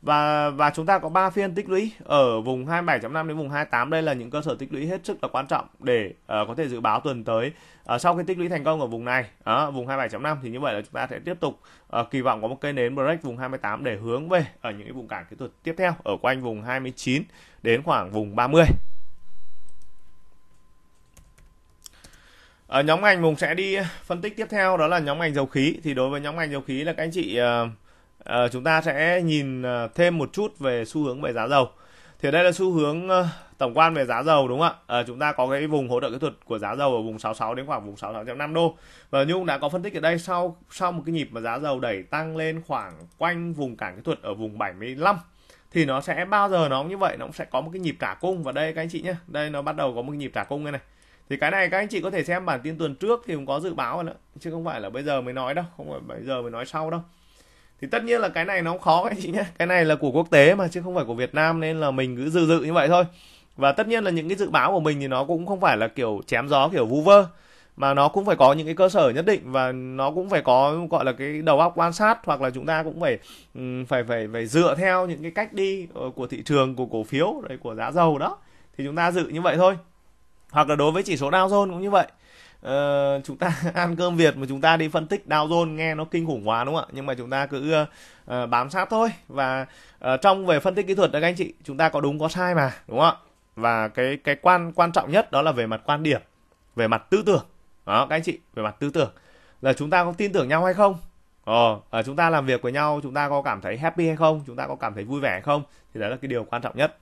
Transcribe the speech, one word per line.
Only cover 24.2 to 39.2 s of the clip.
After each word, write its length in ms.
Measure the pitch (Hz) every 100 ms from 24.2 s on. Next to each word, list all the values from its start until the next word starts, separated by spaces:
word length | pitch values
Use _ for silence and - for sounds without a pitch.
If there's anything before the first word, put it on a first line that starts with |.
tích 160 | 208 208
tiếp 100 | 214
theo 280 | 208 190 180
đó 100 | 156
là 120 | 175
nhóm 200 | 147 147
ngành 140 | 165
dầu 120 | 139 135
khí. 340 | 143 139 -
Thì 100 | 156
đối 160 | 135 131
với 120 | 143
nhóm 140 | 147 160
ngành 160 | 156
dầu 100 | 143
khí 220 | 135 131
là 100 | 156
các 100 | 160
anh 80 | 160
chị, 260 | 175 - 120
ờ, 300 | 120 120 117 110 _ _ _ _
ờ, 240 | - 120 123
chúng 160 | 127
ta 180 | 143 160
sẽ 400 | 160 139 160 180
nhìn, 400 | 170 151 135 131
ờ, 260 | 127 123 113 -
thêm 220 | 175 170
một 160 | 131
chút 260 | - 214 -
về 260 | 139 120 113
xu 180 | 156
hướng 180 | 147 127
về 120 | 147
giá 140 | 117 113
dầu. 220 | 143 123 _ - - - -
Thì 100 | 143
đây 120 | 156
là 80 | 180
xu 200 | 175 185
hướng, 380 | 170 147 160 185
ờ, 180 | 185 175 - - -
tổng 200 | 127 120
quan 160 | 165
về 120 | 160 127
giá 180 | 117
dầu 240 | 147 151 131
đúng 120 | 123
không 80 | 170
ạ? 160 | - -
Ờ, 160 | 120 120
chúng 120 | 120
ta 120 | 151
có 160 | 143 127
cái 200 | 139 151
vùng 220 | 151 127
hỗ 120 | 123
trợ 80 | 139
kỹ 60 | 123
thuật 140 | 151 113 -
của 140 | 110
giá 160 | 101 120
dầu 200 | 143 120
ở 60 |
vùng 180 | 110 110
sáu 140 | 110
sáu 220 | 110 110 123
đến 100 | 139
khoảng 200 | 131 101
vùng 120 | 101
sáu 160 | 98
sáu 120 | 110 113
chấm 120 | 127
năm 160 | 147
đô. 240 | 160 170 165 - - _
Và 140 | 139